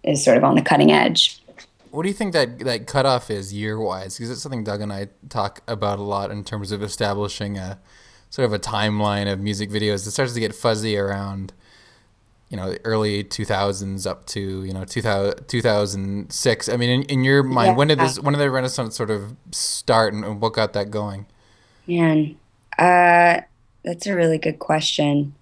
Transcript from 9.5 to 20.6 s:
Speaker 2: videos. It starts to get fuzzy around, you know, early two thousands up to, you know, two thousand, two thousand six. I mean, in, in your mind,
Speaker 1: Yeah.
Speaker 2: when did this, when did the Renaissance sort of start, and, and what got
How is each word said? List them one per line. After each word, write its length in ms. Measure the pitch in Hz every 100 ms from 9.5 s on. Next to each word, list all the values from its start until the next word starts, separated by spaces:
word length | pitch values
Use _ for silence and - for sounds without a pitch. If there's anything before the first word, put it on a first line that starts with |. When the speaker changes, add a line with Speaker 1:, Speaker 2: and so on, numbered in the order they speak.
| 101 104
Speaker 2:
videos. 380 | 104 104 101 104
It 40 |
starts 220 | 120 131
to 60 | 120
get 120 | 110 -
fuzzy 420 | 120 107 110 101
around, 560 | 98 98 98 98 95 - _ - - _ _ _ _ _ _
you 80 | 101
know, 180 | 95 90
early 400 | 113 110 107 101
two 220 | 101 - 104
thousands 600 | 98 101 95 98 98 92
up 200 | - -
to, 360 | 104 98 95 95
you 80 |
know, 100 | 92
two 180 | 92 123
thousand, 460 | 113 98 101 - -
two 140 | 123
thousand 680 | 113 104 101 98 98 101 -
six. 340 | - 127 113 -
I 80 | 123
mean, 140 | 120
in, 140 | 127
in 200 | 139 135
your 180 | 131 139
mind, 240 | 135 127 113
Speaker 1:
Yeah. 20 | 117
Speaker 2:
when 120 | 151
did 120 | 151
this, 200 | 165 131
when 140 | 143
did 60 | 143
the 120 | 143
Renaissance 440 | 131 127 - 113 -
sort 120 | 107
of 240 | 104 104 127 -
start, 640 | - - - - 117 113
and, 120 | 107 98
and 160 | 104
what 120 | 113
got 200 | 113